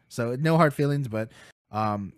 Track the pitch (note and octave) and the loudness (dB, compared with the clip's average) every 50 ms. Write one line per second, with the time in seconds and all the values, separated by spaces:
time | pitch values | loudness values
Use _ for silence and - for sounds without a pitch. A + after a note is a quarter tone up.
0 | _ - - B2+ A#2 A#2 B2+ C3+ D#3 D#3+ E3 E3 E3 D3 C3+ - C#3+ C#3+ C#3+ C#3+ | _ -12 -6 -6 -4 -4 -2 -2 0 2 4 4 4 4 2 0 -2 0 0 -2
1 | C3+ A2+ A2 A2 A2+ - - - - - _ _ _ _ G#2 G#2+ A2 G#2+ G#2 G2+ | -4 -4 -4 -6 -6 -8 -10 -20 -20 -20 _ _ _ _ -4 -2 -2 0 -2 -4
2 | G2 E2+ - | -6 -8 -12